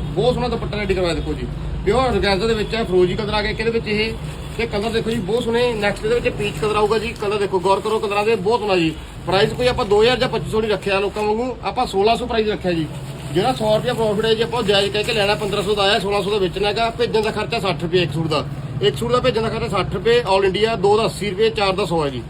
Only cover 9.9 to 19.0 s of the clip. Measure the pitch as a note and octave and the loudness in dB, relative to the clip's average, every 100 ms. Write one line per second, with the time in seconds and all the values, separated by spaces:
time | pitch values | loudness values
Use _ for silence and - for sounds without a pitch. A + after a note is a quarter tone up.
9.9 | G#3 A#3 B3 B3+ A3+ - A3 A3 G3 G3 | 4 6 4 0 -2 -2 -2 0 0 0
10.9 | G3 G3+ G#3 G#3+ A3 B3+ - F#3+ C4 G#3+ | 0 0 -2 0 0 -2 -4 -4 -2 -2
11.9 | F#3+ G#3+ A#3 A#3+ A3+ G#3+ G3 F#3 E3 D3+ | 2 4 2 0 0 0 0 0 0 -2
12.9 | - - - - E3+ A#3 B3 G#3+ G#3+ A#3+ | -6 -12 -10 -4 0 2 2 2 2 2
13.9 | A3+ A3 G3+ A3+ A3 A#3 A#3+ G3+ G3+ G3+ | 0 0 2 2 2 0 0 2 4 2
14.9 | G#3 A3 A3 G3+ G#3+ G#3 G3+ F#3 G#3 G3 | 0 -2 0 2 0 0 -2 0 2 2
15.9 | A3+ F#3 G3+ F#3+ G#3 F#3 F#3 G3+ G#3+ A#3 | 2 2 0 0 0 0 0 -2 0 -2
16.9 | A3+ A3+ A3 G#3+ E3+ - A3+ F#3+ D3 E3+ | 0 0 0 0 -2 -4 -2 -2 -4 0
17.9 | F3+ E3 D#3+ D#3+ D3 B2 - - - G3+ | 0 0 -2 -2 -2 -2 -8 -8 -2 0
18.9 | - | 0